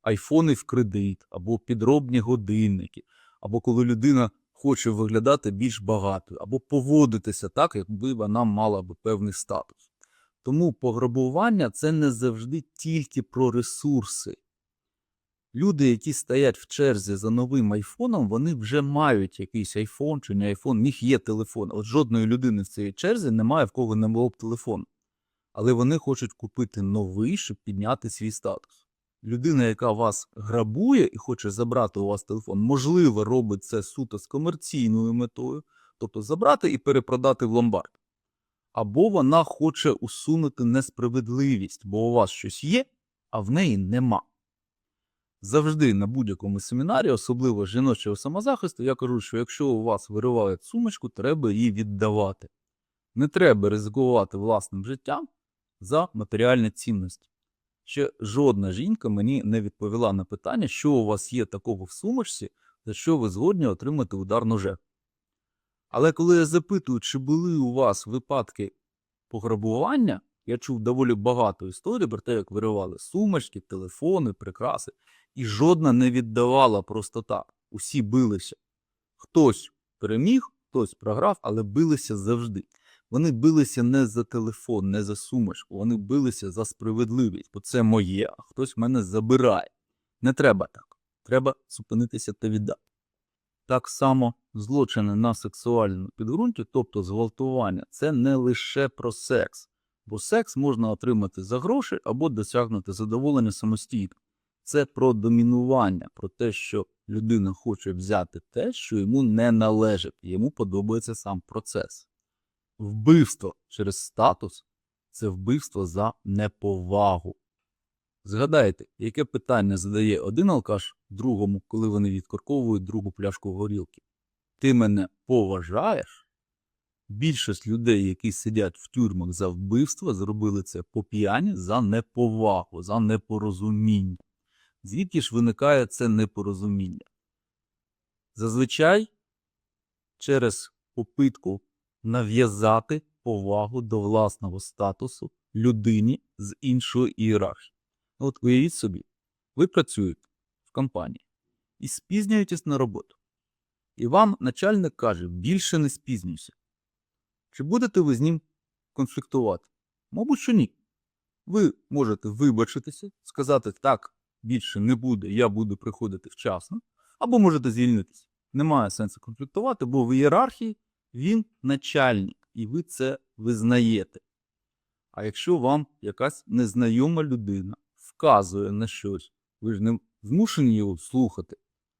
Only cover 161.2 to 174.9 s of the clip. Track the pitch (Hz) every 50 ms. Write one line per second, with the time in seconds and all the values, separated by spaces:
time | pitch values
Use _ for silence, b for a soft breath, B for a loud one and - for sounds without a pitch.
161.2 | _ _ _ _ _ - 180 214 190 139 - _ _ - 135 143 131 107 104 -
162.2 | - 107 104 117 147 139 110 110 120 - - 139 - 151 - - 202 202 - _
163.2 | _ - - 143 135 135 143 123 - 107 - _ - 139 120 - - - _ _
164.2 | _ _ _ _ - 110 127 113 - - - 101 104 120 127 110 123 127 117 98
165.2 | 98 98 101 120 120 107 101 110 110 101 98 - - 110 - - 120 101 95 92
166.2 | - - - - - 110 92 85 - - 196 233 - _ _ _ _ _ _ -
167.2 | 262 240 247 226 196 175 156 143 131 127 110 120 123 123 117 104 90 - _ _
168.2 | _ _ _ _ _ _ - 139 151 160 147 131 110 98 - - 107 98 - -
169.2 | _ 117 113 - 139 - - 196 233 269 233 - 135 120 135 135 120 117 131 131
170.2 | 143 147 170 214 262 254 - - 226 220 208 - _ _ _ _ _ _ - 120
171.2 | 143 190 226 226 214 - _ _ - 135 139 135 - - - 147 131 127 113 101
172.2 | 95 - - _ _ _ - 113 110 107 135 175 170 - - - 131 131 135 -
173.2 | _ _ _ - 110 117 117 107 110 120 123 123 117 113 110 98 - - - -
174.2 | _ _ _ _ _ _ _ _ _ _ _ _ _ _